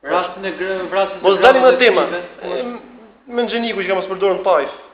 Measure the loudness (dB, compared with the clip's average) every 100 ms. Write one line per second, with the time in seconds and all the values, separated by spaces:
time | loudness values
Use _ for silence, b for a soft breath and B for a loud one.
0 | -2 -4 -4 -8 -10 -8 -6 -6 -4 -2
1 | -2 0 2 6 6 6 6 6 4 4
2 | 0 -4 -10 -14 -10 -8 -8 -10 -18 -20
3 | -20 _ -8 -4 -2 -2 -4 -4 -2 -2
4 | -2 -2 0 0 2 0 0 -10 -20